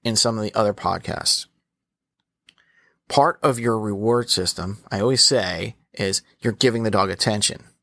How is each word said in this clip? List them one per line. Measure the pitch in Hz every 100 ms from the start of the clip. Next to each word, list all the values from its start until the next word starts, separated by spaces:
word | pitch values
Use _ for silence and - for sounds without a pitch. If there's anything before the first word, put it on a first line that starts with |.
in | 117 110
some | 120 113
of |
the | 107
other | 110 104
podcasts, | 101 90 90 - 80 - - - _ _ _ _ _ _ _ _ _ _ _ _ _ _ _ -
part | - 156 -
of | 151 120
your | 117 113
reward | 107 98 110 120 120
system, | - 90 - 90 104 -
I | 98
always | 117 127
say, | - 127 92 85 110 - _
is | - 98 92 - _
you're | 117
giving | 101 131 117
the | 113
dog | 101 95
attention. | 87 117 104 - - - _